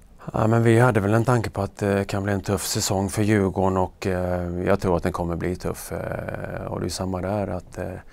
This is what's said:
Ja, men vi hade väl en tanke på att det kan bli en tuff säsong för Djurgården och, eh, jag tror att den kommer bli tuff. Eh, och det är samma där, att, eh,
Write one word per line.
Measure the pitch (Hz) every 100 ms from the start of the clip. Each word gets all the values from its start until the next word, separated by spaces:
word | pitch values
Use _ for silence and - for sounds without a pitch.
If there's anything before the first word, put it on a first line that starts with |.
| - - -
Ja, | - 110
men | 117
vi | 117 113
hade | 123 110
väl | 98
en | 113 113
tanke | 120 101
på | 101
att | 98 -
det | 101 98 101
kan | 101
bli | 101
en | 98
tuff | 95 95 -
säsong | 110 - 98 98
för | -
Djurgården | 104 107 95 95 95 95
och, | 90 - 101
eh, | 90 90 90 87 90
jag | 92 101
tror | 98 85
att |
den | 95
kommer | - 85 85
bli | 87 90
tuff. | 87 - -
Eh, | 87 90 - - 104 98 95 95
och | 95
det | 95
är |
samma | - 92 92
där, | 92 104 95
att, | 92 - -
eh, | 92 95 -